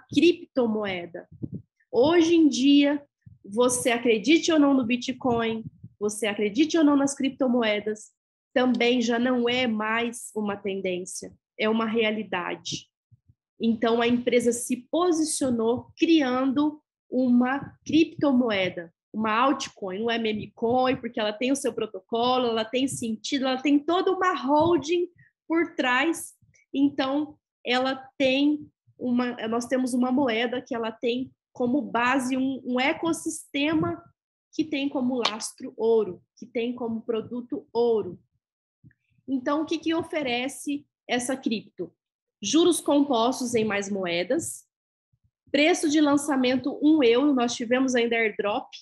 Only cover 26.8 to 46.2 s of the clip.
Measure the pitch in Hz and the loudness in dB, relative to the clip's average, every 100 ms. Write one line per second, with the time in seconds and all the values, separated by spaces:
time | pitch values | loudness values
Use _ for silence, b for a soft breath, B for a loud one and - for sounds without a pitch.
26.8 | 277 - 269 285 302 - _ _ - 247 | 0 2 -2 -2 -4 -10 _ _ -2 0
27.8 | 262 269 - - 262 269 285 294 - _ | 0 -4 -8 -2 2 4 2 0 -6 _
28.8 | _ - 254 240 247 240 220 226 240 262 | _ -10 -4 -2 -2 -4 -4 -4 -2 -2
29.8 | 254 247 254 254 269 220 247 247 247 233 | 0 0 0 2 0 0 -2 -4 -6 -6
30.8 | 226 226 247 247 262 _ _ - 247 277 | -6 -4 -4 -4 -6 _ _ -4 -2 -2
31.8 | 214 214 247 262 247 262 262 262 254 247 | -2 -2 0 0 -2 -2 -2 -4 -4 -2
32.8 | 269 330 330 320 320 - - 285 285 320 | -2 -2 -4 -4 -6 -10 -8 -4 -2 0
33.8 | 339 339 - _ _ _ _ - - 285 | -2 -6 -14 _ _ _ _ -6 -4 -2
34.8 | 277 277 247 254 214 214 - - 247 - | -4 -2 -2 -2 -2 -4 -12 -12 -16 -4
35.8 | 220 226 196 175 _ - - 240 240 247 | 2 2 0 -8 _ -20 -12 -6 -6 -6
36.8 | 233 226 - 226 220 247 240 294 - 233 | -6 -8 -6 -6 -6 -10 -10 -12 -6 -2
37.8 | 240 220 180 170 _ _ _ _ _ _ | 0 0 -2 -10 _ _ _ _ _ _
38.8 | - _ _ _ - 262 262 294 311 330 | -20 _ _ _ -6 -4 0 -2 -2 -4
39.8 | 320 330 330 330 262 240 262 - - 285 | -2 -2 -2 -4 -2 -2 -4 -8 -8 -8
40.8 | _ _ - 247 247 262 - 226 - - | _ _ -6 -4 -2 -4 -2 -4 -6 -12
41.8 | 170 _ _ _ _ - 202 302 349 320 | -12 _ _ _ _ -12 0 4 4 2
42.8 | - 294 285 233 233 254 247 233 220 202 | 2 2 4 2 2 0 -2 -2 0 -2
43.8 | 202 202 180 170 185 302 - - _ _ | -4 -4 -2 -2 -2 -2 -4 -12 _ _
44.8 | _ _ _ _ _ _ _ - 302 359 | _ _ _ _ _ _ _ 2 2 2
45.8 | 320 311 294 285 | 2 2 4 2